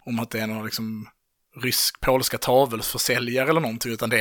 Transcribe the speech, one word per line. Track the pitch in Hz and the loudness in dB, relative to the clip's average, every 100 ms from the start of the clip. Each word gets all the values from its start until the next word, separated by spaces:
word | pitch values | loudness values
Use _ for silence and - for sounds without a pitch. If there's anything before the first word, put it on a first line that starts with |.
om | - 117 | -6 -4
att | 113 | -4
det | 113 | -4
är | 110 | -4
någon | 110 | -4
liksom | 107 - 110 110 107 _ _ _ _ - | -6 -6 -6 -8 -12 _ _ _ _ -6
rysk, | 123 120 - - | -2 0 0 0
polska | - 131 127 - | 2 2 2 -2
tavelförsäljare | - 127 135 113 104 - - 120 120 127 131 | 4 4 4 2 -4 -2 0 0 0 0 2
eller | 160 | 2
någonting, | 147 113 - | 0 -4 -6
utan | 113 117 | -4 0
det | 117 | 2